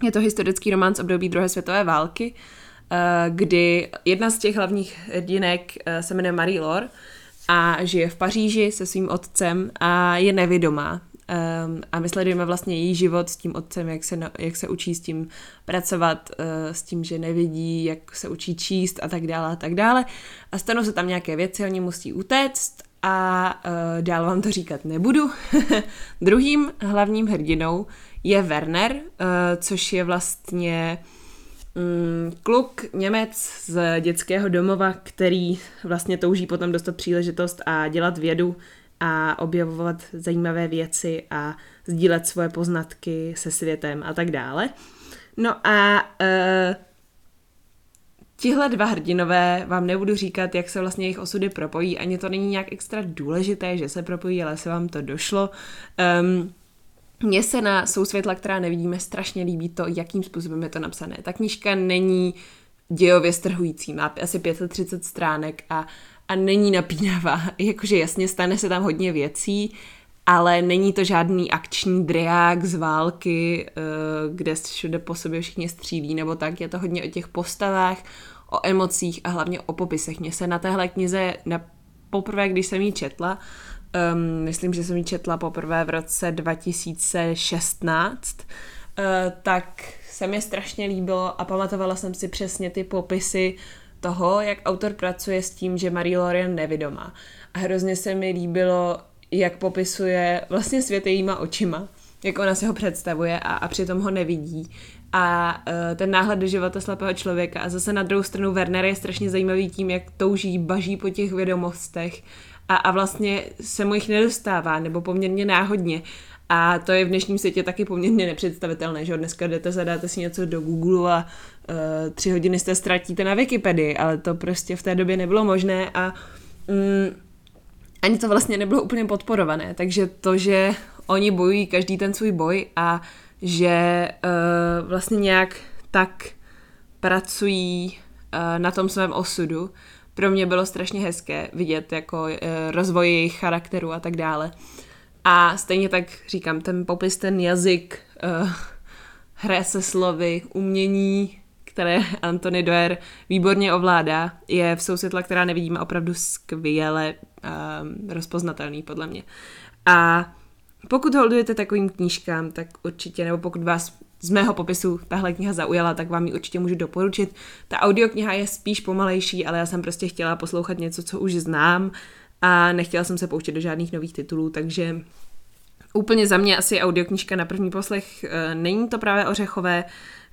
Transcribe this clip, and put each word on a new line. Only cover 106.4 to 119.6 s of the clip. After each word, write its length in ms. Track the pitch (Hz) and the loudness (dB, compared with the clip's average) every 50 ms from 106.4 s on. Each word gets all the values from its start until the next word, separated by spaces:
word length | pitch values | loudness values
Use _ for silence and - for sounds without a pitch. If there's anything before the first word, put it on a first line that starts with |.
| 190 | 0
života 340 | 190 185 196 180 185 180 196 | 0 0 0 0 -2 -2 -4
slepého 320 | 185 - 196 190 196 196 185 | -6 -6 -6 -4 -2 -4 -4
člověka. 480 | 185 - 190 180 175 175 175 - 170 | -2 -2 -2 -2 0 -2 -2 -4 -6
A 80 | - 175 | -6 -4
zase 240 | 175 180 170 208 208 | -4 -2 -2 0 0
na 100 | 202 190 | 0 0
druhou 200 | 180 196 202 190 | 2 2 0 0
stranu 300 | 196 - 196 196 196 185 | 0 -2 -2 -2 0 2
Werner 320 | 190 180 170 180 185 185 | 2 0 2 0 2 2
je 100 | 190 196 | 2 0
strašně 360 | 190 - - 180 - 208 196 | 0 -4 -8 -6 -4 -2 0
zajímavý 400 | 185 185 185 185 185 190 196 175 | 0 2 2 2 2 2 0 -2
tím, 200 | - - 196 185 | -2 -4 -2 -2
jak 120 | 180 180 180 - - | -2 -4 -4 -8 -4
touží, 420 | - 196 190 202 190 208 190 180 185 | 0 2 2 2 2 0 -2 -2 -2
baží 380 | 170 160 185 202 175 180 196 | 0 0 0 0 0 -2 -4
po 140 | - - 196 | -2 -4 -4
těch 220 | 185 - 202 196 185 | -2 -2 -2 -2 0
vědomostech 920 | 185 190 185 185 180 175 175 170 170 - - - 175 170 175 170 - - - - - - - - - - - | 0 0 0 0 0 0 -2 -4 -6 -12 -10 -8 -8 -8 -6 -8 -12 -18 -20 -20 -20 -20 -20 -20 -20 -2 2
a, 80 | 190 | 2
a 140 | - - 180 | 4 4 4
vlastně 540 | 185 190 196 190 - - 214 202 196 202 - - - - | 4 4 2 0 0 -2 0 0 0 0 -2 -6 -12 -14
se 240 | - - - - 202 | -10 -8 -4 0 0
mu 100 | 202 208 | 2 2
jich 140 | 208 202 - | 0 0 2
nedostává, 680 | 214 214 220 233 - - - 208 190 175 165 165 160 160 | 4 4 4 4 2 0 -2 -2 -2 0 0 0 0 0
nebo 220 | 165 165 160 175 | -2 -2 -4 -4
poměrně 440 | 170 185 180 190 190 185 190 196 202 | -2 0 0 0 0 0 0 0 2
náhodně. 580 | 202 190 175 190 196 208 202 180 170 160 170 - - - - - - - - - - | 4 4 4 4 4 0 0 0 0 -2 -2 -6 -10 -18 -18 -20 -20 -20 -20 -2 2
A 300 | 175 170 170 170 175 170 | 4 4 6 4 4 2
to 140 | 170 - 185 | 2 4 4
je 120 | 185 190 | 4 4
v 40 | 175 | 4
dnešním 300 | 185 190 190 - 196 196 | 2 0 0 0 -2 0
světě 240 | - 185 175 190 180 | 0 0 0 0 -2
taky 220 | - 180 - 208 | -2 -2 -2 -4
poměrně 420 | 202 190 180 175 214 226 214 185 | -2 -2 0 2 4 4 4 4
nepředstavitelné, 800 | 175 156 156 - 180 165 165 - 170 165 160 170 165 165 151 156 | 2 -2 -2 -4 -4 -4 -4 -4 -6 -4 -4 -4 -4 -4 -4 -4
že 80 | 170 170 | -4 -4
jo? 60 | 156 | -4
Dneska 280 | 160 165 - - 180 | -4 -6 -6 -4 -4
jdete, 260 | 170 165 165 | -2 -2 -2